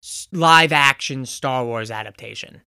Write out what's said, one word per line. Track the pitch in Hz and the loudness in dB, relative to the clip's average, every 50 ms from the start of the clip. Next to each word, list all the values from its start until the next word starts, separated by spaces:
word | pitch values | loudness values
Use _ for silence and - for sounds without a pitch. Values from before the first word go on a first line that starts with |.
| _ | _
s-, | - - - - _ | -16 -16 -16 -14 _
live | - 175 160 165 165 165 160 156 | -4 0 4 6 8 8 6 4
action | 156 147 139 139 135 _ - - 139 135 131 | 2 4 4 4 2 _ -4 -10 -8 -8 -10
Star | 123 - - - 139 131 127 123 | -10 -12 -8 -6 -4 -4 -2 -4
Wars | 117 117 113 110 110 | -4 -6 -8 -8 -8
adaptation. | 113 107 110 107 104 - - 113 110 - - - - - _ _ | -10 -12 -12 -14 -16 -18 -18 -16 -16 -16 -18 -18 -20 -20 _ _